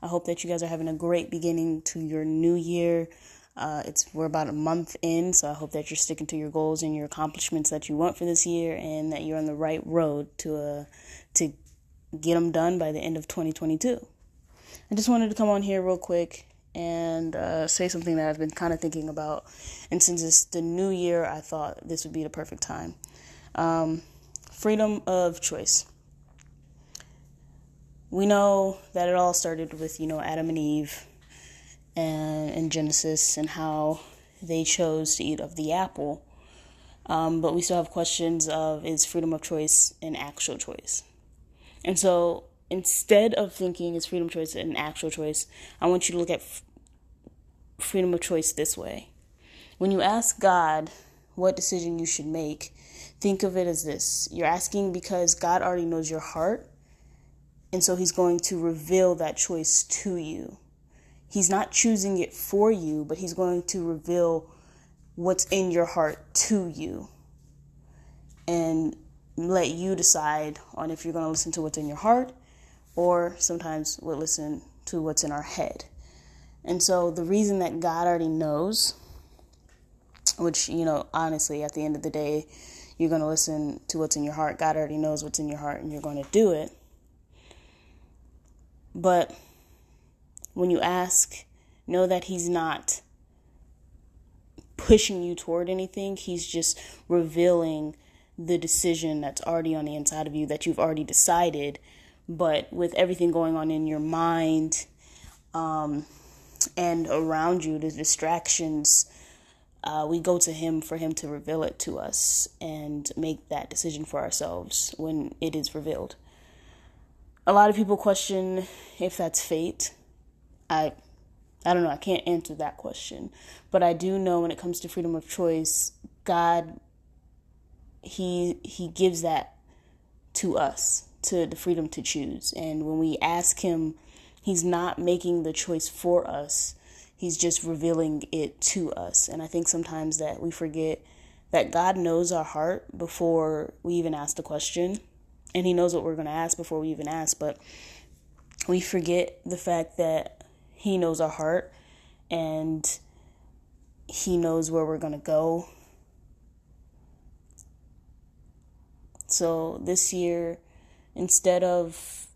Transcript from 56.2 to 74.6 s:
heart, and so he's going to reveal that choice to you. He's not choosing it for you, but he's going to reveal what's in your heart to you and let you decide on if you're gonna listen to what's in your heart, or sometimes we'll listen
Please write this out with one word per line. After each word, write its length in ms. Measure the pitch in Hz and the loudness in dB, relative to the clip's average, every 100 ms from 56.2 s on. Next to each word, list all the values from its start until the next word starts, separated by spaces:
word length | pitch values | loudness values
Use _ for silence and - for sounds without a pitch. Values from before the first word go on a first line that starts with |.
heart, 480 | - - 170 233 - - _ - - - - - - - - | -6 0 0 0 -6 -20 _ -20 -20 -20 -20 -20 -20 -20 -6
and 100 | 185 | 0
so 140 | 180 180 | 2 2
he's 160 | 180 | 0
going 260 | - 180 175 | 2 4 4
to 200 | - 180 | 0 -2
reveal 560 | 165 160 151 185 185 170 | -2 -2 0 4 4 4
that 200 | 160 - | -2 -2
choice 460 | - 170 156 - | -2 0 2 2
to 320 | - - 208 | 2 -4 -4
you. 440 | 175 156 156 - - - _ _ - - - - | -4 -4 -8 -10 -14 -20 _ _ -20 -20 -20 -6
He's 220 | 202 185 | 0 2
not 220 | 196 202 | 2 2
choosing 460 | - 233 220 196 190 | 2 4 4 2 0
it 140 | 175 | -2
for 380 | - - 196 214 | -4 -2 4 6
you, 340 | 214 160 151 | 4 0 -4
but 140 | 151 160 | -4 -6
he's 160 | 185 | -6
going 300 | 151 180 175 | -2 0 0
to 200 | 175 190 | -2 -4
reveal 640 | 170 160 156 175 170 165 160 - - - - _ - - | -2 -4 -2 2 4 2 -4 -20 -20 -20 -20 _ -20 -4
what's 300 | 175 185 - | 0 2 2
in 260 | 196 185 | 2 2
your 120 | 175 | 2
heart 480 | 170 - 156 - - | 2 2 0 0 -6
to 340 | - - 214 175 | -2 2 2 0
you 400 | 147 156 90 - - - - - - - - - - - - - - - | -6 -8 -8 -12 -18 -20 -20 -20 -20 -20 -20 -20 -20 -20 -20 -20 -16 -4
and 480 | 170 165 160 160 - - - - - | 0 2 2 0 -4 -16 -20 -14 -6
let 340 | 170 185 160 | 2 2 2
you 260 | 165 185 185 | 0 -2 2
decide 640 | 165 165 151 151 151 147 - | 4 4 2 0 -2 -8 -14
on 180 | - 160 | -8 -6
if 120 | 160 | -6
you're 100 | 165 | -6
gonna 140 | 165 160 | -4 -2
listen 220 | 160 - | -2 -2
to 100 | 165 | -2
what's 160 | 156 156 | -4 -4
in 100 | 151 | -6
your 80 | 147 | -2
heart, 360 | 208 240 254 - _ - - - - | 4 4 4 -8 _ -20 -20 -20 -12
or 400 | - 175 175 175 175 | 0 4 4 2 0
sometimes 600 | - 170 170 156 151 - | -2 -2 -4 -4 -4 -6
we'll 160 | - 147 | -6 -4
listen 460 | 160 - 151 147 | -2 -2 -2 -6